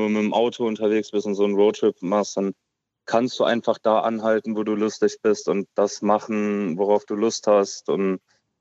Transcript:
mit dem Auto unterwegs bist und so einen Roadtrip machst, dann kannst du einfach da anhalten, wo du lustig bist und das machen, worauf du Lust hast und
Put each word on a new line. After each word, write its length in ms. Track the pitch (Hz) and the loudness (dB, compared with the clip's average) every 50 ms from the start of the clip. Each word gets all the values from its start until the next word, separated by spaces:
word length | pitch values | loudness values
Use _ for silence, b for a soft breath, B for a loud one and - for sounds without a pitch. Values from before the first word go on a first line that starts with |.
| 107 107 | 0 0
mit 140 | 107 107 | 0 0
dem 100 | 107 101 | 0 0
Auto 340 | 95 110 120 120 - - 120 | 2 2 0 0 0 -2 -4
unterwegs 440 | 110 107 104 110 104 110 107 104 - | -4 -2 0 0 0 0 0 -2 -2
bist 160 | 107 101 98 | -4 -4 -2
und 80 | 104 98 | -2 0
so 100 | 98 101 | 0 0
einen 100 | 101 98 | 2 4
Roadtrip 420 | 98 104 107 104 - 113 104 - - | 4 4 4 2 2 0 0 0 0
machst, 340 | 87 87 104 104 98 - - | -2 -2 0 0 -2 -2 -4
dann 160 | 95 98 98 - - _ _ _ _ _ _ _ _ _ | -4 -4 -4 -4 -8 _ _ _ _ _ _ _ _ _
kannst 340 | - 117 113 127 120 - - | -2 0 0 0 -2 -2 0
du 60 | - | 0
einfach 340 | 90 117 113 - 117 110 - | 0 0 0 0 -2 -2 0
da 220 | - 110 107 104 | 0 2 2 2
anhalten, 560 | - 113 113 107 110 113 110 107 - 113 107 | 2 0 -2 -2 0 0 0 0 -2 -2 -4
wo 60 | 107 104 | -4 -2
du 100 | 107 107 | -2 -2
lustig 440 | 104 110 107 - - 107 104 - - | 0 -2 -2 0 0 0 0 0 0
bist 260 | - 110 104 - - - | 0 0 0 0 0 -2
und 200 | 87 101 95 - _ | -2 -2 -4 -4 _
das 280 | 101 101 101 - - | 0 0 0 -2 -2
machen, 760 | 107 101 104 104 - 113 107 104 104 104 104 101 101 87 78 95 | 0 0 0 0 0 -4 -4 -2 -2 -2 -2 -2 -2 -4 -2 -2
worauf 260 | 101 101 104 104 - | 0 0 0 0 0
du 100 | - 107 | -4 -4
Lust 320 | 104 113 113 - - - | -2 0 -2 -2 -2 2
hast 420 | 107 104 101 98 - - - - - | 4 4 4 4 0 -4 -8 -4 -4
und 320 | 147 98 98 95 95 - - _ _ _ _ _ _ _ | -2 0 0 -2 -2 -4 -8 _ _ _ _ _ _ _